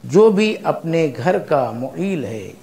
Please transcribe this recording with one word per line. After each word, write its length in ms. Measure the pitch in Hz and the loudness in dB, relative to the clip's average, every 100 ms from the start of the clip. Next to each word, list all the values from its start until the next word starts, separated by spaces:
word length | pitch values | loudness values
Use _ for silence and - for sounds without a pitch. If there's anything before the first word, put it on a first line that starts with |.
जो 260 | 123 160 220 | 0 6 6
भी 220 | 196 214 220 | 6 2 0
अपने 520 | 165 - 165 165 156 | -4 -4 -2 0 0
घर 300 | 127 139 190 | 0 0 0
का 320 | - 151 120 | 0 0 0
मुईल 520 | 113 131 - 190 180 | -4 -8 -6 -4 -4
है, 200 | 107 110 92 - | -6 -10 -12 -10